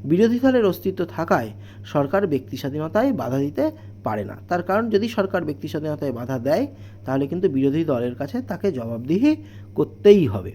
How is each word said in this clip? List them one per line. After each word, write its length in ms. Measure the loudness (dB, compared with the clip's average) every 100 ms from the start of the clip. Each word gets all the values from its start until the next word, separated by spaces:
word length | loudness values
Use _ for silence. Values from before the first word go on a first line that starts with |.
বিরোধী 340 | 2 4 4 4
দলের 260 | 4 4
অস্তিত্ব 400 | 2 2 -4 -2
থাকায় 440 | -6 -4 0 0 0 -10 -16 -16
সরকার 420 | -4 -2 2 2 2
ব্যক্তি 300 | -2 -4 -6
স্বাধীনতায় 560 | -6 -4 -2 0 2
বাধা 240 | 0 0 0
দিতে 340 | 0 0 -2 -2 -18 -8
পারে 220 | -4 -4
না। 120 | -4 -10 -4
তার 160 | -4
কারণ, 260 | 0 0 2
যদি 180 | 0 0
সরকার 380 | -2 0 -2
ব্যক্তি 220 | -4 -6 -6
স্বাধীনতায় 440 | -4 -4 -4 -4
বাধা 280 | -4 -4 -2
দেয়, 280 | 0 0 0 -6 -18 -12
তাহলে 220 | -2 -2 0
কিন্তু 220 | 0 2
বিরোধী 340 | 4 2 2
দলের 320 | 0 0 -2
কাছে 260 | -4 -6 -6
তাকে 300 | -6 -2 -2
জবাবদিহি 640 | -2 -6 -6 0 4 4 2 -4 -18 -8
করতেই 520 | -2 -2 4 8 8 6
হবে। 240 | 0 -6